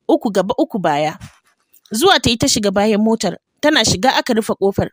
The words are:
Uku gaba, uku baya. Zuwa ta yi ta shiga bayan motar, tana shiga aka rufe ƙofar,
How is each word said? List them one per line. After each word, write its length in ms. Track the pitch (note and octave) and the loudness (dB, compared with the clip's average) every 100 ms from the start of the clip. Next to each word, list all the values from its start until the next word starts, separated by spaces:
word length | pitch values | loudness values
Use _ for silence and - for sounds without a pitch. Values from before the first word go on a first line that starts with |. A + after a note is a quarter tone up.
| - | -2
Uku 220 | E4 A#3 | 0 0
gaba, 220 | G3 F#3 - | -2 0 -2
uku 200 | D#4+ A3 | -2 -2
baya. 400 | E3+ C#3+ D3+ - - _ _ _ _ _ _ | -2 -2 -2 -6 -14 _ _ _ _ _ _
Zuwa 260 | G#3+ F4+ D#4+ | 0 2 2
ta 100 | - | 0
yi 60 | A#3 | 0
ta 100 | C#4 | 0
shiga 240 | B3 G3+ | 0 0
bayan 280 | G3 G#3+ G#3 | 0 2 2
motar, 360 | A3 A3 F#3 E3+ _ _ | 2 0 -2 -6 _ _
tana 240 | D4 E4+ | 0 2
shiga 320 | E4 F3+ B3+ C4+ | 2 0 0 0
aka 180 | D4 | 0
rufe 200 | A3+ A3 G3+ | -2 -2 -2
ƙofar, 280 | G3 G3 F#3 | -2 -2 -4